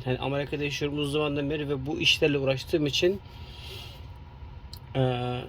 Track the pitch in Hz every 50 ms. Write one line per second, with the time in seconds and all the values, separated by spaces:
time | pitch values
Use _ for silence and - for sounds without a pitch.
0 | 123 131 127 - 127 135 139 139 143 135 - 143 147 143 135 - 147 143 143 147
1 | 147 143 139 151 151 147 143 147 143 139 156 151 151 139 147 131 131 143 160 -
2 | 156 139 - - 165 156 143 143 135 131 135 127 - - - 165 151 143 135 -
3 | - 180 196 196 - - - - - - - - - - - - - - - -
4 | - - - - - - - - - - - - - - - - - - - 135
5 | 131 127 127 123 123 123 123 123 -